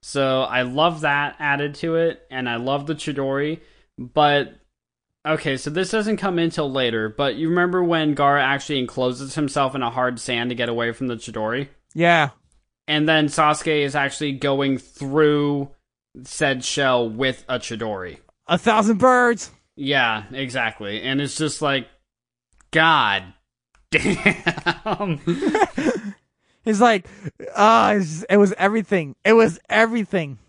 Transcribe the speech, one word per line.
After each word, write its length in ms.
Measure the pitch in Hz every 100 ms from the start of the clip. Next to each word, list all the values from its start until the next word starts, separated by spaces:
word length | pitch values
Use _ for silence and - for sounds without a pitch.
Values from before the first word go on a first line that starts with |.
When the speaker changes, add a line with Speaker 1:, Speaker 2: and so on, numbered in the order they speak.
Speaker 1:
So 400 | - 143 135 131
I 220 | 131 123
love 380 | 127 131 165 160
that 340 | 151 143 147 -
added 380 | 147 143 143 143
to 220 | 165 165
it, 280 | 165 - _
and 180 | 131 127
I 60 | 117
love 320 | 123 143 143
the 80 | 151
Chidori, 640 | - 139 135 135 147 165 - _ _ -
but, 560 | 123 - 147 143 135 - _ _ _ _ _ _ 151
okay, 320 | 156 156 135
so 120 | -
this 220 | 151 180
doesn't 260 | 226 214 214
come 220 | 196 175
in 100 | 165
till 220 | 160 147
later, 380 | 135 123 113 110
but 260 | 110 143 113
you 140 | 160
remember 340 | 175 180 180
when 320 | 175 165 156 143
Gaara 260 | 143 143
actually 380 | 135 139 - 143
encloses 560 | 123 - 127 123 135 143
himself 400 | 147 143 135 135
in 80 |
a 80 | 123
hard 280 | 123 127 123
sand 300 | - 120 120
to 60 | 120
get 140 | 120
away 240 | 117 117
from 140 | 113 131
the 80 | 117
Chidori? 520 | - 113 110 120 139 _ _ -
Speaker 2:
Yeah. 340 | 170 170 143 - _ _ _ _ -
Speaker 1:
And 200 | 151 156
then 200 | 160 151
Sasuke 560 | 143 151 151 165 151
is 120 | 143 143
actually 360 | 139 - 147
going 480 | 135 143 139 139 131
through 880 | - - 139 143 151 147 147 143 139 - _ _ _ -
said 400 | 127 - 151 135 123
shell 420 | - 139 123 117
with 380 | 110 131 127 -
a 120 | 127
Chidori. 580 | - 113 113 101 90 - _ _ -
Speaker 2:
A 100 | 170
thousand 400 | - 220 214 214
birds! 540 | 254 254 247 220 - _ _ -
Speaker 1:
Yeah, 480 | 135 143 120 110 98
exactly. 720 | 131 135 127 113 107 101 107
And 180 | 123 135
it's 140 | 143 -
just 240 | 156 -
like, 260 | 151 135 131 _ _ _ _ _ _ _ _
God 520 | 160 160 156 113 98 92 - _ _
<laughs> 320 | _ _ _
damn. 1300 | - 208 190 202 - - - - - - 190 202 151
Speaker 2:
<laughs> 920 | - 214 370 415 403 - 311 - 214 - _ _ _ _ -
He's 160 | 214
like, 260 | 240 214 - - 165 - - -
uh, 400 | 208 226 202 208
it's, 240 | 175 156
it 140 | 208 202
was 160 | 202 185
everything. 580 | 190 220 196 196 147 135
It 100 | 190
was 260 | 226 220 165 _
everything. 680 | 214 226 233 202 196 151 131